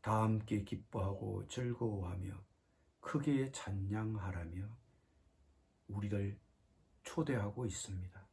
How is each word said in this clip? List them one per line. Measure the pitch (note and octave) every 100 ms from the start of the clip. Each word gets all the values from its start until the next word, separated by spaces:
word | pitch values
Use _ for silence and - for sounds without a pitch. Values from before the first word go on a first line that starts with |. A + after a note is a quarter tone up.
다 | - A2
함께 | A2 A2 A2 G#2+
기뻐하고 | G2+ - - - F#2+ G2 G2+ G2 G2
즐거워하며 | - B2 A#2+ A#2 G2+ F2+ F#2 F#2 F#2 - _ _ _ _ _
크게 | - D3+ D3 C#3 C3+
찬양하라며 | C3+ - G2 G2 G#2 A2 G#2+ G2 F2+ E2 F2 G2+ A#2 - - _ _ _ _ - _ _ _ _
우리를 | G2+ G2+ G2+ G2 G2+ - _ _ _ _ -
초대하고 | - - D#3 B2+ G#2 G2+ A#2
있습니다. | - - F#2+ F2+ F#2+ -